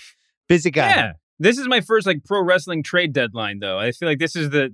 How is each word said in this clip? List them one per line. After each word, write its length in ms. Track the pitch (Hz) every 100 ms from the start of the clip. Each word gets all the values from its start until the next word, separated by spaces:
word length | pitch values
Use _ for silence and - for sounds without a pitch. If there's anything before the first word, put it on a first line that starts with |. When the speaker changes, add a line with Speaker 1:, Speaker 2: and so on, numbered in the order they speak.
| - _ _ _ _
Speaker 1:
Busy 220 | 170 151
guy. 200 | 147 135
Speaker 2:
Yeah. 220 | 359 113 80 _ _
This 180 | 170 247
is 100 | 254
my 140 | 247
first, 240 | 185 220 190
like, 160 | 160
pro 200 | - 202
wrestling 400 | 180 180 170 165
trade 280 | 143 180 175
deadline, 460 | 135 120 110 107 101
though. 200 | 101 95
I 120 | 113
feel 160 | - 170
like 120 | 143
this 160 | 160 175
is 160 | 147
the, 180 | 143 131